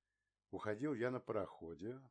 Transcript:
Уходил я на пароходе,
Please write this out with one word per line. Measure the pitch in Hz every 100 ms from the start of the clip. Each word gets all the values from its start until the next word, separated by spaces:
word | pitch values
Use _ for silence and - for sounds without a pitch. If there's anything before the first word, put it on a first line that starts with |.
| _ _ _ _ _
Уходил | 95 107 107 151
я | 127 123
на | 127
пароходе, | - 107 90 - 82 80 104 131 131